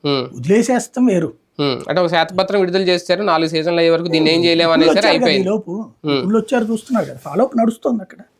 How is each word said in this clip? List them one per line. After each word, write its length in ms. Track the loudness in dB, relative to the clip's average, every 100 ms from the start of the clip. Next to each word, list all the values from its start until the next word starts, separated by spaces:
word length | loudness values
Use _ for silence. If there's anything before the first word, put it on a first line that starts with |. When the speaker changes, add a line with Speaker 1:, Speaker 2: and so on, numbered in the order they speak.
| -2
Speaker 1:
Hmm. 300 | -2 -4 -8
Speaker 2:
వదిలేసేస్తాం 680 | 0 2 2 -2 -2 0 2
వేరు. 280 | 2 -2 -8 _ -4
Speaker 1:
Hmm. 280 | -2 -2 -2
అంటే 120 | 0
ఒక 60 | 0
శ్వేతపత్రం 520 | 0 0 -2 0 0
విడుదల 220 | 0 0
చేస్తారు, 420 | 0 0 0 -2
నాలుగు 260 | 0 0 0
సీజన్లు 300 | -2 0 2
అయ్యే 120 | 2
వరకు 160 | 2 0
దీన్ని 260 | 0 2
ఏం 120 | 2 2
చేయలేము 260 | 2 2
Speaker 2:
ఇప్పుడు 140 | 4 4
Speaker 1:
అనేసరి 220 | 4 2
Speaker 2:
వచ్చారు 100 | 2
కదా 80 | 2
Speaker 1:
అయిపోయింది. 240 | 0 0
Speaker 2:
ఈ 20 |
లోపు. 340 | -2 -4 -10 -12 _ -4
Speaker 1:
Hmm. 120 | -2
Speaker 2:
ఇప్పుడు 200 | 0 -2
వచ్చారు 280 | 0 -2 -2
చూస్తున్నారు 340 | -6 -4 -4 -4
కదా, 120 | -10
ఫాలో 260 | -8 -2
అప్ 140 | 0 0
నడుస్తుంది 440 | -2 -2 -6 -6
అక్కడ. 180 | -8 -20 -20